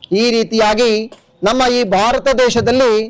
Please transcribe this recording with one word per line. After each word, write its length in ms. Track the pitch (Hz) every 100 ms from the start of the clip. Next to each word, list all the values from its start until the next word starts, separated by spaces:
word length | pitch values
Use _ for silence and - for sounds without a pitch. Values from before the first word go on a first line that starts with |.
| -
ಈ 180 | 190 240
ರೀತಿಯಾಗಿ 600 | 226 226 220 214 214 240 214 220 - _ _
ನಮ್ಮ 200 | 190 254 254
ಈ 120 | 247
ಭಾರತ 440 | 220 190 226 254 277
ದೇಶದಲ್ಲಿ 640 | 254 247 233 220 254 254 214